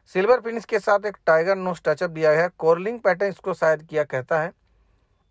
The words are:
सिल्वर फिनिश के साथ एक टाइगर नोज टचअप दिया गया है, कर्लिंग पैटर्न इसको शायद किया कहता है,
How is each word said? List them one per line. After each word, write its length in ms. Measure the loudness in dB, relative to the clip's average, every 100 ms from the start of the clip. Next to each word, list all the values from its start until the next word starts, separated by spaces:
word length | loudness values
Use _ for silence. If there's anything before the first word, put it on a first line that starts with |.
| _
सिल्वर 340 | -2 2 2
फिनिश 240 | 0 -8
के 140 | -4 -4
साथ 280 | 0 0 -2
एक 100 | -4 2
टाइगर 300 | 2 2 -2
नोज 240 | -4 -4
टचअप 260 | -4 -2 -4
दिया 220 | 0 2
गया 100 | 2
है, 60 | 0 0
कर्लिंग 380 | 0 2 -2 -2
पैटर्न 280 | -2 0 -2
इसको 260 | -4 -8
शायद 280 | 0 0 0
किया 220 | -2 -4 -2
कहता 340 | -4 -2 -2
है, 120 | -4 -10 _ _ _ _ _ _ -10